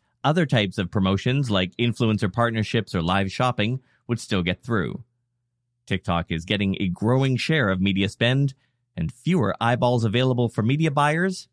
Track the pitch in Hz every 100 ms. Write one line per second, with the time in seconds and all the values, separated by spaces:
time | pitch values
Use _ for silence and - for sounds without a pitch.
0 | _ _ 135 160 151 123 101 98 87 107
1 | 95 98 127 135 127 101 92 - 120 110
2 | 113 107 101 117 117 113 104 117 101 92
3 | 82 98 98 - 127 120 104 131 - _
4 | - 117 - 98 87 90 - 113 65 -
5 | - _ _ _ _ _ _ _ - 95
6 | - 85 82 82 90 104 98 95 95 175
7 | 110 131 135 123 - 160 107 92 98 95
8 | 107 - 117 131 139 - _ _ _ -
9 | 160 - 160 180 104 - 117 123 123 123
10 | 110 117 131 123 120 - 107 143 160 143
11 | 147 160 185 185 -